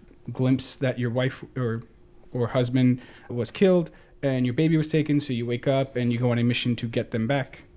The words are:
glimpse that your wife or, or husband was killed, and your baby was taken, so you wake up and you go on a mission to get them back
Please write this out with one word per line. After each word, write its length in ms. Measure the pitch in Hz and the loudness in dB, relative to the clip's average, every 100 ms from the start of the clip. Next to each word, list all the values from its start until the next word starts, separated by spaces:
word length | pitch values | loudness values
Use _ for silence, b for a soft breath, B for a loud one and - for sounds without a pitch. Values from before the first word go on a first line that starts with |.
| - - - | -20 -20 -10
glimpse 420 | 120 131 131 - - | -2 0 0 -2 -4
that 220 | 131 123 | -4 -2
your 120 | 120 | -2
wife 340 | 120 131 - - - | -2 -2 -4 -12 -6
or, 260 | 123 113 - - - - - | -4 -4 -8 -20 -20 -20 -10
or 160 | 123 113 | -4 -2
husband 520 | 131 123 131 127 123 B B B | 0 2 4 4 2 B B B
was 220 | 120 110 | -6 -4
killed, 380 | - 190 180 156 b b b | 2 4 4 0 b b b
and 220 | 139 131 123 | -2 0 0
your 80 | |
baby 220 | 120 160 160 | 2 2 2
was 120 | 151 | 2
taken, 320 | 160 151 147 | 0 2 0
so 120 | 139 | -2
you 140 | 120 120 | -4 -2
wake 220 | 120 - | -2 0
up 260 | 135 131 | 0 0
and 180 | 123 120 | -2 0
you 60 | 120 | 2
go 120 | 123 | 2
on 60 | 120 | 2
a 40 | |
mission 320 | 120 117 123 113 | 2 0 -2 -2
to 100 | 117 | -2
get 220 | 120 113 | -4 -2
them 140 | 113 113 | -2 0
back 340 | 139 127 - - | -2 -4 -10 -20